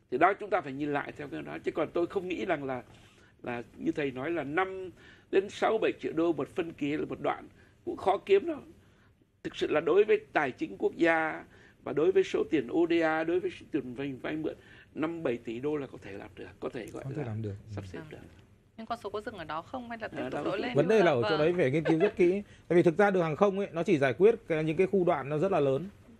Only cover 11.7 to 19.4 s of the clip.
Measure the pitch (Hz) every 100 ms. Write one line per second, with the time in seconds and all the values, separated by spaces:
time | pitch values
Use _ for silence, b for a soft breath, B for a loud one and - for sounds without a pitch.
11.7 | B - 139 165 196 185 - 143 156 120
12.7 | 151 170 170 160 156 160 180 185 175 -
13.7 | 156 127 123 143 127 160 156 156 - B
14.7 | B B - 156 170 156 120 - 113 143
15.7 | 151 135 - - 98 110 - 110 - -
16.7 | 131 101 - 135 143 127 107 104 101 -
17.7 | 101 98 - 151 - - - - _ _
18.7 | - 226 226 202 208 208 208